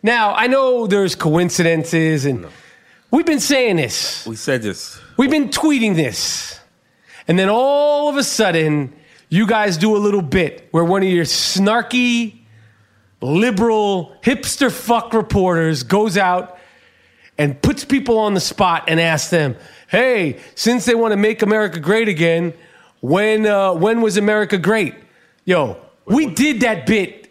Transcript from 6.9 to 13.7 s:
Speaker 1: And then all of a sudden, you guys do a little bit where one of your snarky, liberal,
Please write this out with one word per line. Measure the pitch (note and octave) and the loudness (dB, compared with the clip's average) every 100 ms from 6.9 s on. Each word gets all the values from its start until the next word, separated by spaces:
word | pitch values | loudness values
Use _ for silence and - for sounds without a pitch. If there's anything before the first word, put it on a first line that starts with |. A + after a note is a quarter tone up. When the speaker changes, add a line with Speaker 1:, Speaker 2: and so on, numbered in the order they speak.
| _ _ - - | _ _ -14 -2
Speaker 1:
And | F3 | 0
then | F#3+ | 2
all | A3 C4+ C#4+ D4 D4 D4 | 2 2 2 2 2 0
of | C#4+ | -2
a | |
sudden, | C4 - G#3+ E3 D#3 D3+ C3+ - _ _ _ | -4 0 0 2 0 -2 -4 -12 _ _ _
you | D#3+ G#3+ | 0 2
guys | A3+ G#3 E3 | 0 0 0
do | G#3+ G#3+ | 0 2
a | |
little | G#3 G3+ | 2 0
bit | D#3+ F#3 E3 - - | 0 -2 -2 -4 -4
where | E3 | 0
one | E3+ G3 | 0 2
of | F#3+ | 2
your | F3+ | 0
snarky, | D#3 - - F#3 G3 A3+ A#3 B3 B3 A#3 A3+ - _ - - _ _ _ _ _ | 0 -2 -4 0 2 0 0 0 0 0 -4 -10 _ -20 -20 _ _ _ _ _
liberal, | B2 D#3+ A#3+ F#3+ A#3 | -2 0 0 0 0